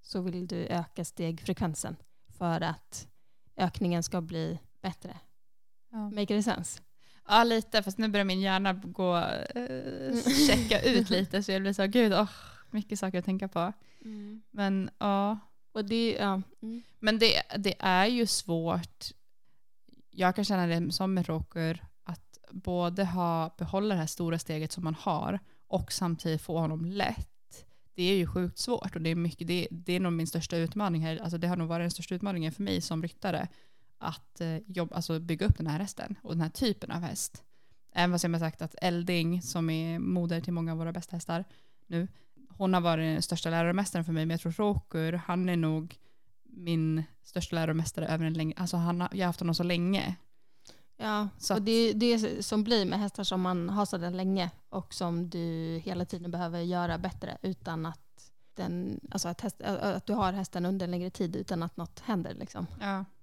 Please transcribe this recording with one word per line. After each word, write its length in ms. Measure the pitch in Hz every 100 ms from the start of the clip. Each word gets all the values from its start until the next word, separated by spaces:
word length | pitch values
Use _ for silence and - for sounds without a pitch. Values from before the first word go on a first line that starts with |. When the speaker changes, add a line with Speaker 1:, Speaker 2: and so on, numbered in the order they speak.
Speaker 1:
så 180 | - 202
vill 260 | 180 175 180
du 200 | 170 170
öka 380 | 175 165 -
stegfrekvensen 920 | 170 - 165 165 - 185 185 156 - 170 - - - -
för 220 | 175 165
att 480 | 165 160 - - - - - - - -
ökningen 460 | 180 - 180 170
ska 180 | 165 180
bli 380 | 165 170 160 170 - -
bättre. 380 | 190 170 269 - - - - - - - -
Speaker 2:
Ja. 180 | 226 208
Speaker 1:
Make 260 | 208 202 208
it 60 |
sense? 380 | 214 - 175 - - - - - -
Speaker 2:
Ja, 160 | 208
lite. 380 | 233 226 220 220
Fast 160 | 202 196
nu 100 | 220
börjar 160 | 202
min 160 | 196 185
hjärna 320 | 196 190 196
gå, 440 | 185 185 180 185 175
eh, 80 | 170 - -
Speaker 1:
Mm. 680 | 240 247 262 262 269 269 233
Speaker 2:
checka 600 | 240 269 294 254 226 220
ut 280 | 254 240 214
Speaker 1:
<laughs> 0 |
Speaker 2:
lite. 320 | 180 190 190
Så 100 | 202
jag 100 | 190
blir 100 | 196
så, 140 | 202 196
gud, 260 | 233 220
åh, 160 | 190 208 - - - -
mycket 280 | 214 202 202
saker 200 | 190 185
att 60 |
tänka 240 | 180 190 190
på. 240 | 180 175 214 - -
Speaker 1:
Mm. 380 | 220 214 208 220 -
Speaker 2:
Men, 400 | 208 196 190 185 -
ja. 400 | 202 196 202 214 - - -
Speaker 1:
Och 120 | 226
det, 320 | 202 226 233 -
ja. 220 | 202 190 190 -
Mm. 200 | 220 233 - -
Speaker 2:
Men 200 | 214 220
det, 240 | 226 - - 202
det 160 | 196 -
är 280 | - 185 202
ju 200 | 247 226
svårt. 800 | - - 165 165 180 170 - - - - - - - - - - - -
Jag 260 | - 185 185
kan 80 |
känna 220 | 202 196 175
det 260 | 165 175
som 220 | 170 190
med 120 | 185 170
Roker, 560 | 160 - 165 160 170 - -
att 340 | - 170 - - -
både 540 | 185 185 180 175 180
ha, 500 | 190 180 170 165 160 -
behålla 360 | 165 190 208
det 60 | 190
här 60 | 160
stora 320 | - 170 165
steget 340 | - 156 156
som 120 | -
man 100 | 170
har 440 | 156 - 156 - 190 - - -
och 260 | 185 -
samtidigt 500 | - 180 165 170 160
få 160 | - 165
honom 260 | 160 160
lätt. 440 | 165 196 - 226 - - - - - - -
Det 80 | -
är 140 | 180 196
ju 100 | 170
sjukt 320 | 180 175 -
svårt 380 | - 247 196 180
och 60 |
det 80 | 165
är 40 |
mycket, 320 | 165 170 - 165
det, 200 | 175 170
det 220 | 170 175
är 80 | 180
nog 120 | 185
min 140 | 165 165
största 300 | 170 156 170
utmaning 460 | 165 208 202 165
här. 160 | 160 160
Alltså 200 | 185 170
det 100 | 175
har 80 | 180
nog 120 | 160
varit 140 | 170
den 60 | 170
största 240 | 170 170
utmaningen 380 | 180 202 185 160
för 100 | 156
mig 180 | 202 185
som 220 | - 160
ryttare 460 | 165 - 196 175 180 - - - - -
att, 420 | - - - -
eh, 160 | 165 160
jobb-, 360 | 208 180 165
alltså 280 | - 170 160
bygga 260 | 170 160 202
upp 100 | -
den 100 | 165
här 120 | 151
hästen 360 | 196 - - 202
och 80 | -
den 80 | 165
här 80 | 160
typen 420 | - 254 196 -
av 100 | 170
häst. 420 | 170 - - - - - - - -
Även 220 | - 175
fast 100 | 175
jag 60 | 170
har 80 | 170
sagt 240 | 160 -
att 120 | 165 -
Elding, 600 | 185 175 175 175 165 180
som 280 | 175 170 165
är 280 | 160 165 165
moder 420 | 185 180 170 165
till 120 | 170
många 200 | 170 165
av 60 | 165
våra 140 | 165
bästa 240 | 175 170 175
hästar 280 | - 170 196 - - - -
nu, 220 | 170 185 - - - - -
hon 180 | 190
har 60 | 185
varit 340 | 170 160 160
den 80 | 156
största 280 | 165 170 165
läromästaren 540 | 165 170 180 202 180
för 80 | 165
mig, 140 | 160 160
men 80 |
jag 60 | 165
tror 120 | 170
Roker, 600 | 165 208 202 - 165 160
han 360 | 170 - 180 180
är 80 | 175
nog 400 | 160 156 165 - - - - -
min 600 | - - 175 165 160 160 156 -
största 340 | - 180 170 170
läromästare 500 | 160 160 160 - 156
över 180 | 160
en 80 | 160
längre, 240 | 160 156 -
alltså 160 | 175 175
han 240 | 170 175
har, 80 | 180
jag 60 | 196
har 80 | 180
haft 140 | 170
honom 140 | 170
så 80 | 165
länge. 540 | 175 175 175 196 - 180 - - - - - - - -
Speaker 1:
Ja, 320 | 220 208 208 -
Speaker 2:
Så 160 | -
Speaker 1:
och 40 | 208
Speaker 2:
att 80 | 202
Speaker 1:
det 60 |
är 220 | 226 226
det 500 | 214 240 233 214 -
som 200 | 208 220
blir 220 | 214 233 185
med 120 | 202
hästar 240 | 202 -
som 160 | 190 185
man 280 | 180 180 170
har 180 | 202 202
så 120 | 185
där 120 | 170
länge 400 | 185 190 190 175 - -
och 260 | 196 175
som 360 | - 175 170 175
du 460 | 175 170 160 165 165
hela 200 | 165 180
tiden 260 | 180 180 175
behöver 300 | 170 175 170
göra 380 | 170 180 175 170
bättre 400 | 185 - - -
utan 440 | 190 185 - 165 160
att 460 | 165 - - - - -
den, 460 | - 180 175 185 202 -
alltså 180 | 190 175
att 120 | 175
häst, 220 | 196 -
att 440 | - 196 202 190 -
du 60 |
har 200 | 214 190
hästen 340 | 196 190 180 175
under 180 | 196
en 60 | 175
längre 200 | 180 180
tid 260 | - 180 175
utan 260 | - 175
att 140 | 170 -
något 240 | 170 -
händer 340 | - 208 165
liksom. 320 | - 196 - 175 -
Speaker 2:
Ja. 240 | 202 196 190 -